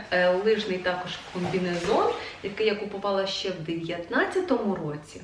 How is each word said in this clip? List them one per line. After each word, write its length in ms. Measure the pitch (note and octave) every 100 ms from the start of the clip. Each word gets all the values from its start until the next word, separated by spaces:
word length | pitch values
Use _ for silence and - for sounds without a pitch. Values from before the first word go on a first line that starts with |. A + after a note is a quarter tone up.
| -
е, 180 | F3+ F3+
лижний 480 | F#3 G#3+ G#3+ G#3 F3+
також 340 | F3+ F3+ F3+ - -
комбінезон, 800 | F3+ F3 F3+ F3+ F3 F3 C#4 A4 A#4+ - -
який 240 | G3 G3+ A3
я 80 | G#3
купувала 520 | G3+ G3 G3+ G3 F#3+
ще 220 | - G3
в 100 | E3+
дев'ятнадцятому 1160 | D#3 E3 E3 E3+ F3 A#3 F#4+ F#4+ - B3 G#3+ F3+
році. 460 | D3+ D3 - -